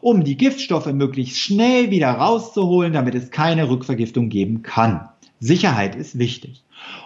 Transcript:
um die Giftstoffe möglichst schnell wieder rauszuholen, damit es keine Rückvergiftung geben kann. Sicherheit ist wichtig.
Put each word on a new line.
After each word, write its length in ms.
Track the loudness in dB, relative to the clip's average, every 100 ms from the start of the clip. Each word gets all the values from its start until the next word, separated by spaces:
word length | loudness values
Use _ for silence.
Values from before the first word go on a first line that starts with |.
um 240 | 2 4 2
die 100 | 2
Giftstoffe 560 | 0 0 -2 -2 -2
möglichst 480 | -2 -2 -2 -6 -6
schnell 500 | -2 2 4 4 2
wieder 220 | 2 2
rauszuholen, 800 | 2 2 0 -2 -2 2 2 2
damit 240 | 0 0 -2
es 160 | -6
keine 380 | -2 0 2 2
Rückvergiftung 580 | 0 -2 -4 -2 -2 -2
geben 340 | 0 -2 -4
kann. 460 | -4 0 2 0 -6 _ _ _
Sicherheit 560 | 0 2 2 0 -2 -6
ist 240 | -10 -4
wichtig. 460 | -4 -4 -14 -20 _ -20 -20 -20